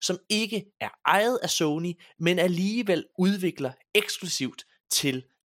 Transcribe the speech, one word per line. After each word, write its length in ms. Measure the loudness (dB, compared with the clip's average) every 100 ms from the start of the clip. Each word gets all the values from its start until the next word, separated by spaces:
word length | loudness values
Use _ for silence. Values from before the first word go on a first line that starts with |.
som 160 | -4 -4 -2
ikke 360 | -2 0 -4 -8 -8
er 80 | -10 -4 2
ejet 340 | 4 4 0
af 60 | -2
Sony, 440 | 0 0 0 -4 -8 -14 -4
men 200 | 0 2
alligevel 680 | 2 2 0 0 0 -2 -2 0
udvikler 520 | 2 2 0 -2 -6 -8 _ -2
eksklusivt 680 | -2 -4 -8 -6 -6 -8 -18 _ _
til 320 | -2 0 -2 -6 _